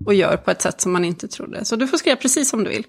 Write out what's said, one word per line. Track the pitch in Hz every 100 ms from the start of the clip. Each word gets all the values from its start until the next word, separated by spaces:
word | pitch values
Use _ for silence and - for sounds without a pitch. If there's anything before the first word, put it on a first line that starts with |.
| 202
och |
gör | 202 170 -
på | -
ett | 180
sätt | - -
som | 185
man | 180
inte | 175 175 -
trodde. | - - -
Så | 214 226
du | 262
får | 311
skriva | 349 262
precis | 269 - 269
som | 226
du | 202
vill. | 214